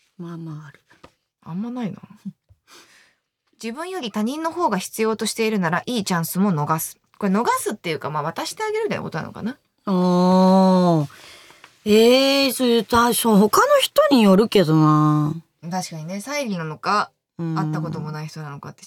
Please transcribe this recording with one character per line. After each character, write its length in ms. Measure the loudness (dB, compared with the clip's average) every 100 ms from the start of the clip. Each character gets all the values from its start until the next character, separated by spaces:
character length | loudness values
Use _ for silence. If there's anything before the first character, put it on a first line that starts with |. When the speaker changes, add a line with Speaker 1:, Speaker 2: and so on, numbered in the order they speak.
| _ -18
Speaker 1:
ま 160 | -14
あ 40 | -14
ま 240 | -14 -14
あ 40 | -16
あ 20 |
る。 100 | -20 _ _ -20 _ _ _
Speaker 2:
あ 100 | -12
ん 80 | -8
ま 100 | -8
な 140 | -8
い 80 | -8
な。 60 | -10 -18 -18 -18 -18 _ _ _ -20 _ _ _ _ _ _ _ -14
自 120 | -12
分 160 | -10 -8
よ 100 | -8
り 100 | -6
他 100 | -4
人 200 | -4 -4
の 80 | -6
方 200 | -2 -2
が 80 | -2
必 240 | -6 -4
要 120 | -2 -2
と 100 | -4
し 80 |
て 120 | -2 -2
い 40 |
る 80 | 0
な 100 | 0
ら 140 | -2
い 140 | -2 -4
い 60 |
チ 100 | -2
ャ 60 | -2
ン 40 |
ス 140 | -2 0
も 160 | 0
逃 240 | 0 -2 -4
す。 200 | -6 -14 _ -6
こ 80 | 0
れ 80 |
逃 120 | 0 0 -2
す 140 | -2
っ 20 |
て 160 | -8 -6
い 20 |
う 40 | -6
か、 100 | -6
ま 120 | -6
あ 20 |
渡 240 | -6 -6 -8
し 100 | -8
て 60 |
あ 80 | -6
げ 80 | -4
る 60 |
み 40 | -4
た 60 |
い 40 | -4
な 40 |
こ 80 | -6
と 80 | -8
な 60 |
の 80 | -10
か 100 | -10
な。 160 | -10 -10 _ _
Speaker 1:
あ 60 | -2
ー。 1160 | 0 2 4 4 4 6 6 6 4 4 2 -2 -8 -20 -20 -20 _ -20 _
え 640 | 2 4 6 6 4 2 0
ー、 40 |
そ 100 | 0
れ、 180 | 2 2
た-、 300 | 2 2 2
そ 200 | 0 2
う、 20 | 4
他 240 | 4 4
の 60 | 4 4
人 280 | 2 2 4
に 120 | 4
よ 140 | 6 4
る 120 | 4
け 160 | 4
ど 100 | 4
な。 600 | 4 4 4 4 2 0 -6 -12 _ -10
Speaker 2:
確 200 | -8 -8
か 60 | -12
に 80 |
ね、 120 | -12 -12
猜 300 | -8 -8 -6
疑 120 | -6
な 60 |
の 140 | -8 -8
か、 340 | -4 -4 -4 _ _ -10
Speaker 1:
う 60 |
ん。 100 | -6 -4
Speaker 2:
会 140 | -4
っ 20 |
た 80 | -4
こ 100 | -6
と 100 | -8
も 100 | -10
な 140 | -10
い 20 | -12
人 140 | -14
な 100 | -16
の 80 | -16
か 100 | -18
っ 40 |
て 100 | -20